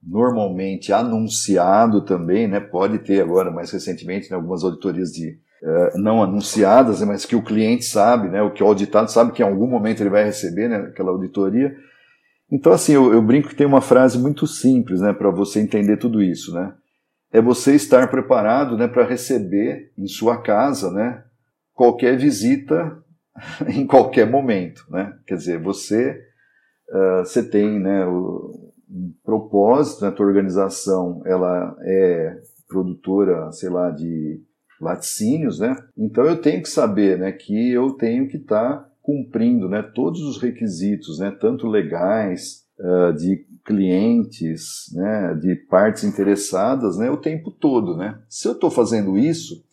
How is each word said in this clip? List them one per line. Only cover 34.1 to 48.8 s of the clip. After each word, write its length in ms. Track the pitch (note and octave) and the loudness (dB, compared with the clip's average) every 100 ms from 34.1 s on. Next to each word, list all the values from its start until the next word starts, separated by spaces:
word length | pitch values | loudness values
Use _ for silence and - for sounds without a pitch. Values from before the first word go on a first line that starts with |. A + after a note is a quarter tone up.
| E2 D#2 D#2 _ _ _ _ | -8 -8 -12 _ _ _ _
laticínios, 800 | D#3 F3+ - - G#2+ D#3 D3 E2 | -8 -8 -8 -6 -4 -2 -4 -4
né? 160 | - C4+ - - | -4 -6 -10 -8
Então 280 | A2 A2+ C#3+ | -4 0 0
eu 140 | E3 | 2
tenho 220 | D3 F3+ | 0 -2
que 80 | D#3+ | -4
saber, 480 | - A#2+ G2 G2+ F#2 | -2 -2 2 0 0
né, 140 | F#2 | -4
que 400 | F#2+ - G#2 A#2+ | -8 -6 -2 0
eu 200 | B2 C3 | 0 -2
tenho 340 | C3+ A2+ A#2+ C3+ | -2 -4 -2 -4
que 100 | D3+ | -8
tá 500 | - G#2+ A#2+ C#3+ - _ | -2 -2 0 -4 -10 _
cumprindo, 640 | - C#3+ C3 A2+ A#2 B2 F#2 | -6 -6 -4 -2 2 2 0
né, 120 | G2+ | -4
todos 400 | G#2+ - D3+ E3+ | -6 -4 -4 -4
os 180 | D3 B2 | -8 -6
requisitos, 800 | B2 - A2+ E2+ G2 G2+ D#2+ D2+ | -6 -4 -8 -4 -4 -4 -6 -8
né, 160 | G2 G2 | -8 -2
tanto 280 | G#2+ - A#2 | -2 -2 -2
legais, 1000 | G#2+ D#2+ E2 F2+ A2 G#2 F2+ - - _ _ | -2 -2 -4 -2 -2 -2 -6 -12 -20 _ _
ah, 320 | F#2 F2+ F2 | -2 2 2
de 340 | D#2 F2 F#2+ - - - | 0 -2 -2 -6 -20 -4
clientes, 1200 | G#2 F#2+ F2+ A2 A#2+ A2+ - E2 D#2+ - - - | 0 2 2 2 2 0 -6 -8 -8 -12 -16 -14
né, 400 | E2+ G2 G#2+ F#2 D#2+ | -8 -4 -4 -4 -4
de 200 | F2 F2 | -2 -4
partes 500 | _ F#2 G#2 G#2 G#2+ | _ 4 4 0 -4
interessadas, 920 | G2 G2 G2+ - F#2 G#2+ C3+ A2+ F2 | -2 0 0 0 -2 -2 0 -2 -2
né, 140 | A#2 | -4
o 60 | C#3+ | -4
tempo 340 | D#3+ D#3+ D#3+ | -6 -8 -10
todo, 460 | - D3+ B2+ G2+ E2 | -4 0 0 -2 -6
né? 200 | G2 A2+ _ | -8 -10 _
Se 180 | - - | -8 -6
eu 80 | A#3+ | -2
tô 140 | E3 | -2
fazendo 480 | C3+ | 0